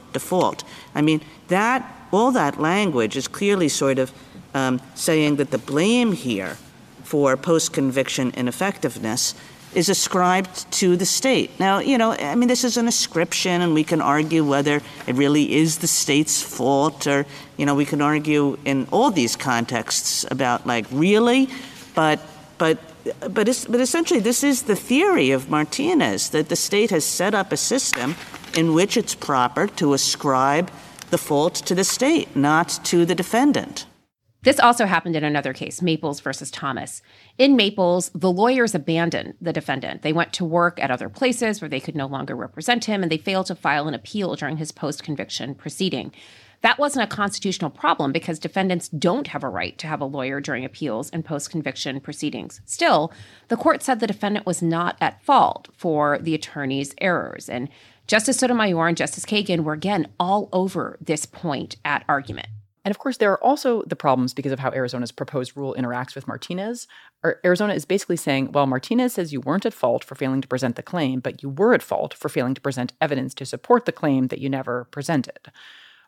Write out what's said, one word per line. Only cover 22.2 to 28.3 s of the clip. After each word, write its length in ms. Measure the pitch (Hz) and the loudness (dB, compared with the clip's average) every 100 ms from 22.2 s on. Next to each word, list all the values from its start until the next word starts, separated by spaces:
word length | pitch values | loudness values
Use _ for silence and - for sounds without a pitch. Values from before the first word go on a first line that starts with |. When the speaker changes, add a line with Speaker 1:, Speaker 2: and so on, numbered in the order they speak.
| - - - - | -4 -20 -16 0
Speaker 1:
but, 220 | 160 160 - - - - - | 2 2 -4 -10 -8 -8 -4
but 200 | 214 214 | 0 2
es-, 160 | 254 - | 0 0
but 160 | 240 | 0
essentially, 400 | 254 339 330 302 | 2 2 2 2
this 200 | 208 247 | 2 2
is 200 | 285 254 | 2 2
the 120 | - 196 | 0 -2
theory 560 | - 262 403 320 131 | 2 4 4 4 4
of 180 | 135 147 | 2 0
Martinez, 800 | 156 151 - 311 330 131 95 - | 0 0 -2 2 2 2 0 -2
that 180 | 156 160 | -2 0
the 80 | 170 | -2
state 340 | - 202 226 | 0 2 2
has 140 | 170 | 2
set 320 | - - 190 202 | 0 0 0 0
up 160 | 185 | -2
a 60 | 151 | -2
system 580 | - 262 - - 127 165 - | 0 0 0 -2 -4 -6 -12